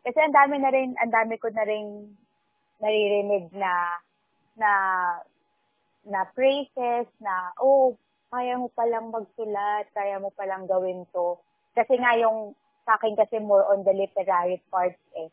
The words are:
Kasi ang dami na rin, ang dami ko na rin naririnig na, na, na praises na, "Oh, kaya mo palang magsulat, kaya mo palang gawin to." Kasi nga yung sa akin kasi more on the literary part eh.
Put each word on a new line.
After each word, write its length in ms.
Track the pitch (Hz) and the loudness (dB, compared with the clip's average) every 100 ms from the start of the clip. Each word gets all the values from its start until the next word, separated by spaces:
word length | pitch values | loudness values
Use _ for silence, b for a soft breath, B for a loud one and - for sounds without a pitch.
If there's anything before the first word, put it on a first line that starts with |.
Kasi 160 | 247 277 | -2 0
ang 160 | 311 | 4
dami 240 | 285 277 285 | 6 4 2
na 160 | 269 | 2
rin, 240 | 262 262 247 | 0 -2 -4
ang 160 | 233 | 0
dami 240 | 226 226 226 | 0 -2 -4
ko 160 | 226 | -6
na 80 | 220 | -4
rin 480 | 214 214 208 208 208 202 _ _ _ _ _ _ | -4 -4 -6 -14 -20 _ _ _ _ _ _ _
naririnig 720 | 214 214 208 208 202 202 170 | -2 0 2 0 2 -2 -2
na, 480 | 190 190 175 175 175 _ _ _ _ _ 220 | -6 -2 -2 -2 -6 _ _ _ _ _ -2
na, 140 | 214 196 190 185 180 175 - _ _ _ _ _ _ _ 208 | 2 2 2 0 0 -4 -10 _ _ _ _ _ _ _ -8
na 160 | 196 185 | -6 -6
praises 720 | - 262 277 262 - 240 240 240 _ | 2 2 2 -4 -6 -4 -4 -6 _
na, 320 | 208 185 180 - | -6 -6 -8 0
"Oh, 320 | 262 277 262 214 _ _ _ | 4 6 4 0 _ _ _
kaya 240 | 247 247 247 | -6 -4 -4
mo 160 | 240 | -6
palang 400 | - 233 226 226 | -2 -2 -2 -6
magsulat, 720 | 226 196 - 220 202 208 208 208 | -10 -10 -10 -6 -4 -2 -4 -6
kaya 240 | 208 202 196 | -6 -6 -6
mo 160 | 196 | -8
palang 320 | - 190 190 185 | -8 -8 -8 -2
gawin 400 | 185 185 180 175 | 0 0 -6 -8
to." 240 | 180 175 175 _ _ _ - | -4 -4 -4 _ _ _ -2
Kasi 240 | 226 254 | 2 2
nga 160 | 247 233 | 4 4
yung 400 | 226 220 208 - _ _ | 2 0 -8 -16 _ _
sa 160 | - 214 | -2 0
akin 160 | 220 | 2
kasi 240 | 208 214 220 | 0 0 0
more 260 | 214 196 196 | 4 4 4
on 160 | 196 190 | 2 2
the 80 | |
literary 640 | 196 196 - 185 180 180 180 _ | 0 -2 -2 0 0 0 -4 _
part 240 | 185 180 175 _ | -2 -2 -4 _
eh. 160 | - 160 | -12 -12